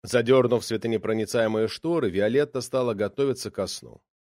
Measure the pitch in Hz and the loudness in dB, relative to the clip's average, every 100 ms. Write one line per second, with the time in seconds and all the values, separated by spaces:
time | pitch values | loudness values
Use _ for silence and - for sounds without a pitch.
0 | - 120 117 131 120 117 - 110 113 110 | 0 0 6 6 6 0 -2 -4 -2 -2
1 | 104 110 104 123 110 110 110 - 160 170 | 0 -2 0 0 0 0 -2 -2 -2 0
2 | 120 90 104 131 147 131 120 131 123 104 | 0 0 2 2 0 -4 -4 -2 -2 -2
3 | 104 - 139 123 104 - 92 - 60 - | -4 0 -2 -2 -6 -6 -6 -6 -16 -20
4 | _ _ _ | _ _ _